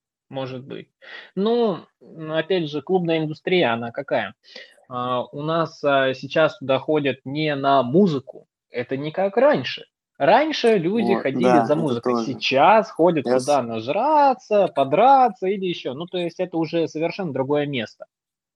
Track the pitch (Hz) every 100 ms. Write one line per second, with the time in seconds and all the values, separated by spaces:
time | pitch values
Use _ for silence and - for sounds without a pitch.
0 | _ _ - 135 131 127 139 110 - _
1 | - - - 185 214 240 226 156 - _
2 | - 160 156 160 160 185 151 147 - 185
3 | 170 160 156 151 - 180 127 117 120 143
4 | 139 139 101 - _ - - _ - 123
5 | 123 123 - 143 151 165 156 - 143 135
6 | 131 131 135 165 151 - 131 131 - 156
7 | 139 123 131 147 156 143 139 139 123 160
8 | 202 139 - - _ _ _ - 120 135
9 | 151 170 196 233 285 180 127 - - _
10 | _ - 143 226 311 - 233 214 160 233
11 | 208 113 135 131 127 120 120 156 156 117
12 | 127 120 110 113 - 131 165 220 196 -
13 | 175 160 117 127 131 143 117 113 117 185
14 | 277 302 277 254 - 208 170 180 135 151
15 | 254 277 247 - 185 202 185 165 151 131
16 | 175 180 170 - 180 165 156 170 156 156
17 | 165 - 180 135 131 147 147 131 107 -
18 | - _ _ _ _